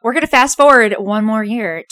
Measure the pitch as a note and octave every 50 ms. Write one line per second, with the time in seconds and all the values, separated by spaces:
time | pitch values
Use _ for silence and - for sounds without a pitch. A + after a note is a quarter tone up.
0 | - A3+ B3 D#4+ D4+ - - B3 B3+ C#4 - - C#4+ C#4+ C4+ B3 A3+ C4 G#3+ -
1 | G3+ G3+ G#3 G#3+ G#3+ G#3+ A3 A3 G#3+ G#3 A3+ A#3+ G#3+ F3 D#3+ E3 D#3+ -